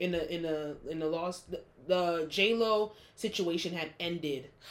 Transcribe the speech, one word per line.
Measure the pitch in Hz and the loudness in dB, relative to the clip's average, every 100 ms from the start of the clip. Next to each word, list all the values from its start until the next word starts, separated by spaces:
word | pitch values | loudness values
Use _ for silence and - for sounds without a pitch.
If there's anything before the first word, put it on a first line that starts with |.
In | 180 | -2
the, | 170 156 | 0 -2
in | 170 | -4
the, | 160 156 151 147 143 | -2 -2 -4 -8 -8
in | 160 | -4
the | 156 | -2
loss, | 165 180 180 | -2 -4 -6
the, | - 180 - - 170 | -10 -12 -12 -8 2
the | 180 175 170 156 | 2 4 2 0
J-Lo | 202 208 226 220 214 208 - - - | 4 4 6 4 4 2 -4 -20 -6
situation | 214 - 170 170 170 | -4 0 0 0 -2
had | 170 156 - | -4 -6 -4
ended | 170 170 151 131 - - - | -4 -2 -2 -4 -8 -18 -20